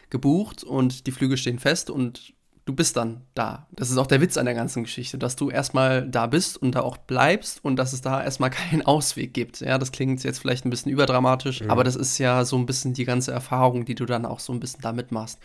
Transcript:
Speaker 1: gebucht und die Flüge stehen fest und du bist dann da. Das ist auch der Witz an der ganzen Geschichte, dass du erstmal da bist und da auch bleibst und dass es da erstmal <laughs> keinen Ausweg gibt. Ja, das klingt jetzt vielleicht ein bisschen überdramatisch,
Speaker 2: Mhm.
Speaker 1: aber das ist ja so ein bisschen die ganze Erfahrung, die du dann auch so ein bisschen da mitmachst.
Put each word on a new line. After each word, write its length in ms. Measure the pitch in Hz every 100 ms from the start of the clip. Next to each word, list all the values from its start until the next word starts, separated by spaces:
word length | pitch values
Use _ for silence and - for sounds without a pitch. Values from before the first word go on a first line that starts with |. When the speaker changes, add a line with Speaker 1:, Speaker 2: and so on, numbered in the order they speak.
| _
Speaker 1:
gebucht 540 | 127 135 165 214 -
und 420 | - 135 127 127 -
die 40 |
Flüge 260 | 127 135 131
stehen 220 | 131 120
fest 300 | 139 170 -
und 420 | 139 123 - - _ _ _ -
du 80 | 135
bist 200 | 165 127
dann 240 | 113 113 -
da. 320 | - 110 107 -
Das 180 | - 123
ist 80 | 127
auch 80 | 131
der 120 | 139
Witz 140 | 175 -
an 80 | 123
der 80 |
ganzen 300 | 120 117 -
Geschichte, 340 | 113 - 123 131
dass 180 | 123 127
du 120 | 139
erstmal 580 | 135 135 135 131 131 135
da 200 | 127 117
bist 340 | 147 - -
und 140 | 131 123
da 60 |
auch 160 | 127 -
bleibst 640 | - 127 139 196 - - 143
und 120 | 131
dass 160 | 127
es 80 | 131
da 200 | 131 135
erstmal 260 | 139 - 131
<laughs> 20 |
keinen 320 | - 175 160 -
Ausweg 480 | 151 143 - 113
gibt. 280 | - 117 -
Ja, 160 | 123 131
das 120 | 143
klingt 280 | - 131 131
jetzt 140 | 131 127
vielleicht 240 | 131 127 127
ein 40 |
bisschen 220 | 123 -
überdramatisch, 720 | 135 135 127 127 131 135 127
Speaker 2:
Mhm. 80 | 107
Speaker 1:
aber 140 | 117
das 120 | 127 127
ist 220 | 127 -
ja 240 | 131 127 123
so 100 | 131
ein 100 | 123
bisschen 260 | 127 131
die 120 | 123 123
ganze 260 | 123 127
Erfahrung, 540 | 123 - 123 127 123 117
die 100 | 113
du 100 | 120
dann 220 | 120 117
auch 120 | -
so 120 | -
ein 60 | 123
bisschen 220 | - -
da 100 | 113
mitmachst. 460 | 117 123 113 113 -